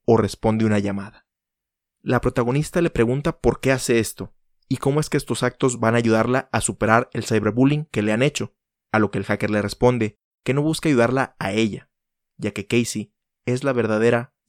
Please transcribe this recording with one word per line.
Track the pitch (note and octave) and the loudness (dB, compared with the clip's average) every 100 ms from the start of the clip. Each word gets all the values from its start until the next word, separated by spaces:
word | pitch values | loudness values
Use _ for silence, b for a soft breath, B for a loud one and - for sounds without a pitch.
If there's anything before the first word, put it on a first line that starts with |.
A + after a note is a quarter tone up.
o | - A2+ | 2 2
responde | G2+ - A2 A2 A2 | 2 -2 -2 0 2
una | G#2 | 0
llamada. | G2+ G2 G2+ - _ _ _ _ _ _ _ _ | -2 -6 -10 -20 _ _ _ _ _ _ _ _
La | - B2 | -2 -2
protagonista | C#3 B2+ A#2+ C#3 D#3 F#3 | 0 -2 -2 -2 -2 -2
le | E3+ | 0
pregunta | - A#2 C3+ D#3+ - | 2 0 0 -4 -2
por | A#2+ - | 0 0
qué | C3 | 0
hace | C3 - A#2 | -2 2 0
esto | G#2+ - G2 _ _ _ - | 0 -6 -14 _ _ _ -8
y | C3 | -4
cómo | C#3 D3 | -2 -2
es | D3+ | -2
que | D3 | -4
estos | - B2 | -4 -4
actos | B2 - C3+ B2 | -4 0 -2 2
van | A2+ | 2
a | A#2 | 2
ayudarla | A#2 A2 A#2 B2+ - | 2 2 2 -2 -2
a | A2+ | -4
superar | - G2+ A2 A2+ - | -4 -2 2 2 2
el | - | -6
cyberbullying | - A2 G#2+ A2+ C3+ D3 D#3 | -2 0 0 2 2 2 -4
que | - | -4
le | G#2+ | -2
han | G#2+ | 0
hecho, | C#3+ - A2+ _ _ _ _ | 0 -2 -10 _ _ _ _
a | A2 | 0
lo | G2+ | 0
que | G2 | -2
el | |
hacker | G2 G#2 G#2 | -2 -2 0
le | G#2 | -2
responde | G2+ - A#2+ B2 G#2+ - _ _ | -2 0 2 2 -2 -6 _ _
que | - | -4
no | C3+ | -2
busca | D3+ D#3 D#3+ | 0 -2 0
ayudarla | B2+ A#2 C3 B2+ - | 2 2 2 -4 -6
a | F#2+ | -4
ella, | G#2 A2+ F#2 - _ _ _ _ - | 0 0 -2 -14 _ _ _ _ -8
ya | G#2 | -8
que | - G2 | -8 -2
Casey | A#2 A#2 G#2+ G2+ _ _ _ - | -2 -2 -6 -10 _ _ _ -6
es | B2+ | -4
la | C3+ | -2
verdadera | B2 A2 G#2+ A#2 A#2+ A#2+ _ | -2 0 2 2 2 -2 _